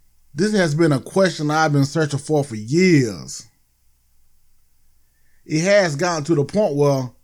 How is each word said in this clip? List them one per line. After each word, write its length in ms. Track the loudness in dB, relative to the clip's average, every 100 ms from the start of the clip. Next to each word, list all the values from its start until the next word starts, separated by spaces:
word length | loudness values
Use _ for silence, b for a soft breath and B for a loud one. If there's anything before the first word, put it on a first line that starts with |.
| _ _ _
This 180 | -4 -2
has 220 | 0 0
been 160 | 2 2
a 100 | 0
question 500 | -2 0 0 0 -2
I've 220 | 0 2
been 120 | 2
searching 340 | 0 0 -2 -4
for 240 | -2 -2
for 140 | -2 -8
years. 920 | -2 2 4 4 2 -4 -14 -16 -18 _ _ _ _ _ _ _ _ _ _ _ _ _ _ _ _ _ _ _
It 160 | -6 -2
has 340 | 2 2 2
gotten 300 | -2 -4 -4
to 100 | 0
the 100 | 0
point 300 | 0 -2 -2
where 360 | 0 0 0 -4 -12